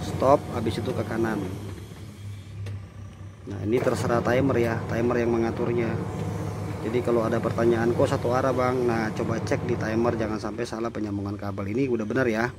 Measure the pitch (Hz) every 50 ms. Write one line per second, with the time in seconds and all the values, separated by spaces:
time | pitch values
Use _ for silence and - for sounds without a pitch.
0 | - - - - 117 131 143 143 - - - 123 113 113 - - - 127 123 -
1 | 113 - 117 113 113 110 110 104 101 92 95 - - - - - - - - -
2 | - - - - - - - - - - - - - - - - - - - -
3 | - - - - - - - - - - 101 101 101 101 117 135 131 127 120 -
4 | - 123 120 117 - 113 120 131 139 135 127 120 117 117 117 107 - - 110 113
5 | 117 120 123 120 117 117 117 113 113 117 110 120 120 120 120 120 117 117 113 113
6 | - - - - - - - - - - - - - - - - - 107 110 123
7 | 117 120 120 120 110 113 117 113 98 113 107 113 117 117 120 113 113 117 117 -
8 | 139 127 139 131 - 120 120 127 131 135 131 127 127 123 127 127 123 120 113 113
9 | 110 110 - - 117 110 113 110 110 - 143 - - 123 123 110 113 110 110 113
10 | 117 120 117 110 110 104 107 104 107 110 101 110 120 117 - 110 113 117 113 110
11 | 107 104 101 101 98 101 101 101 101 101 98 101 101 98 104 123 139 131 120 110
12 | 107 104 113 131 131 120 107 110 117 123 -